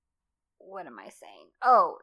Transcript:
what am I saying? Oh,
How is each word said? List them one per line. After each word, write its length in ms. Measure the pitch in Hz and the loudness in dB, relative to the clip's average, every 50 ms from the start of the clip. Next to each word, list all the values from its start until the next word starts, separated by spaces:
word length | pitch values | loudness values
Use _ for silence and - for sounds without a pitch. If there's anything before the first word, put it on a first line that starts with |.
| _ _ _ _ _ _ _ _ _ _ _ | _ _ _ _ _ _ _ _ _ _ _
what 300 | _ - 190 196 190 165 | _ -20 -20 -20 -20 -20
am 100 | 131 120 | -20 -20
I 120 | 101 98 147 | -20 -20 -20
saying? 400 | - - - - 98 82 80 _ _ - | -20 -20 -20 -20 -20 _ _ _ _ -4
Oh, 360 | - 247 247 214 175 156 - - | 0 2 2 2 2 0 -4 -12